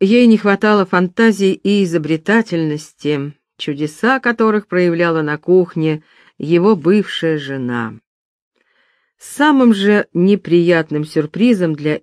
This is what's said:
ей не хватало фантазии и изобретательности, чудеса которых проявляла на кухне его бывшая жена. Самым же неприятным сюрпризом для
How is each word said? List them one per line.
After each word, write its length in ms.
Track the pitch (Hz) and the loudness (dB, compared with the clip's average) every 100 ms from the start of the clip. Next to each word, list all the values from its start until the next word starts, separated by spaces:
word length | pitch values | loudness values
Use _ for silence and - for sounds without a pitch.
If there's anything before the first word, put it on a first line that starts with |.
ей 260 | 196 240 240 | 2 4 4
не 120 | 214 | 4
хватало 480 | 208 196 214 208 185 | 2 0 2 0 0
фантазии 680 | 180 180 233 226 196 190 | -2 -2 0 0 2 0
и 320 | - 196 202 | -2 0 0
изобретательности, 1500 | 180 165 151 160 202 226 220 170 156 151 - _ 147 143 143 - _ - | 0 -2 -4 -6 -2 -2 -2 -4 -4 -6 -12 _ -6 -4 -6 -14 _ -12
чудеса 640 | - 143 151 - 233 262 | -8 -6 -8 -4 -2 -2
которых 480 | 247 233 220 214 - | -2 -2 0 -2 -2
проявляла 540 | 180 175 170 170 160 | -2 0 0 -2 -2
на 160 | 151 151 | -4 -4
кухне 640 | - 185 175 165 156 151 _ _ _ - | 0 2 2 -2 -4 -4 _ _ _ -10
его 380 | 151 170 202 185 | -2 2 2 2
бывшая 600 | 160 208 - - 160 156 | 2 0 0 -4 -4 -4
жена. 580 | 135 135 123 120 113 110 _ _ _ _ _ _ _ _ _ _ _ _ | -6 -8 -6 -6 -8 -12 _ _ _ _ _ _ _ _ _ _ _ _
Самым 560 | - - 302 277 240 | -10 -2 2 4 4
же 340 | 196 202 208 - | 4 2 0 0
неприятным 920 | 170 185 196 156 175 170 165 156 151 | 0 2 0 2 2 2 0 0 -6
сюрпризом 680 | 151 160 151 170 240 202 170 | -4 -4 -4 0 0 2 -2
для 260 | 147 151 - | -4 -4 -4